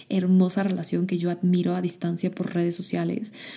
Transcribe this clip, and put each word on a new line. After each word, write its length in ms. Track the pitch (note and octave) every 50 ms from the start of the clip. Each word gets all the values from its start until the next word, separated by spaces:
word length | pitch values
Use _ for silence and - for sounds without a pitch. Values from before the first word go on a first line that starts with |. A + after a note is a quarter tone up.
| - -
hermosa 540 | G3 F#3+ F3+ F3+ F#3 F#3 F#3 F3+ - G3+ G3
relación 440 | G3 F#3 F3 E3 - F3 F3 F3+
que 100 | F#3 F3+
yo 140 | F3 E3+ F3
admiro 440 | F3 - F#3 F3+ F3+ F3+ F3 F3 F3
a 60 | F#3
distancia 480 | F3+ F3 - - - E3+ F3 E3+ - F3+
por 240 | F3+ - F3+ - -
redes 220 | F3 E3+ F3 E3+
sociales. 580 | - F3+ - - F3 E3+ E3+ F#3 - G#3+ - - - - - -